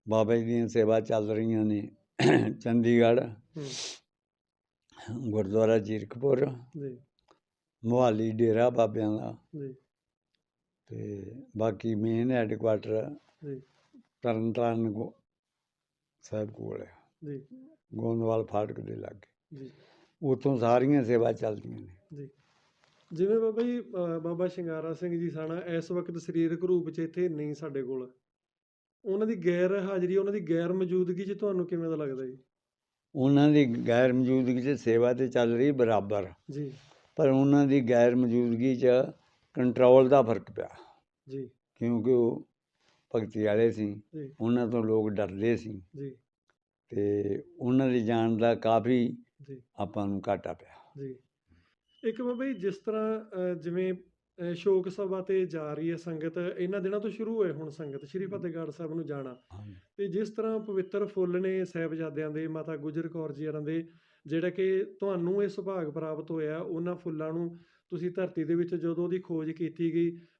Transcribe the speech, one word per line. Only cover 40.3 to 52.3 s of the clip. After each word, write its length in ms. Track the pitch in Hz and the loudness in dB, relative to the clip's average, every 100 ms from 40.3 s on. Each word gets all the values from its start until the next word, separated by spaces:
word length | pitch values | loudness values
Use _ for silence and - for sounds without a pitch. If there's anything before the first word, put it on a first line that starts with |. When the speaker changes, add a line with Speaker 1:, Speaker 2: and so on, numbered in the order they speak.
| 98 - | 0 -4
Speaker 1:
ਪਿਆ। 160 | - - - - _ _ _ - | -10 -10 -14 -20 _ _ _ -14
Speaker 2:
ਜੀ। 220 | 135 120 _ _ _ | -12 -12 _ _ _
Speaker 1:
ਕਿਉਂਕਿ 340 | 117 120 113 | -2 0 4
ਉਹ 380 | 123 117 139 - _ _ _ _ _ _ 117 | 4 4 0 -10 _ _ _ _ _ _ -4
ਭਗਤੀ 280 | 107 110 | -2 0
ਵਾਲੇ 260 | 107 104 117 | 2 4 4
ਸੀ, 240 | 107 104 | 2 -4
Speaker 2:
ਜੀ। 400 | 104 - 156 135 - | -4 -12 -14 -14 -4
Speaker 1:
ਉਹਨਾਂ 280 | 113 123 117 | 0 2 2
ਤੋਂ 160 | 120 | 0
ਲੋਕ 260 | 110 110 107 | 2 2 2
ਡਰਦੇ 460 | 101 98 98 113 117 | -2 -4 0 0 0
ਸੀ। 260 | 110 98 90 139 | -4 -12 -14 -14
Speaker 2:
ਜੀ। 200 | 139 127 _ _ _ _ _ _ _ | -14 -14 _ _ _ _ _ _ _
Speaker 1:
ਤੇ 540 | 110 101 104 101 - - - | -2 0 0 0 -4 -8 -6
ਉਹਨਾਂ 300 | 123 131 135 | 0 2 4
ਦੀ 160 | 123 | 2
ਜਾਨ 320 | 110 117 113 110 | 2 2 2 2
ਦਾ 180 | 117 | 2
ਕਾਫੀ 640 | 113 113 113 113 127 120 - _ _ | 2 2 2 4 2 0 -4 _ _
Speaker 2:
ਜੀ। 200 | 139 131 _ - | -18 -18 _ -10
Speaker 1:
ਆਪਾਂ 300 | 101 107 101 | -8 -4 -4
ਨੂੰ 160 | 98 95 | -4 -2
ਘਾਟਾ 240 | 98 - | -4 -6
ਪਿਆ। 500 | 82 - - _ 143 | -12 -18 -20 _ -14
Speaker 2:
ਜੀ। 120 | 135 127 _ _ _ _ _ _ _ _ 233 | -14 -14 _ _ _ _ _ _ _ _ -6
ਇੱਕ 140 | 220 | -4
ਬਾਬਾ 240 | 247 | -4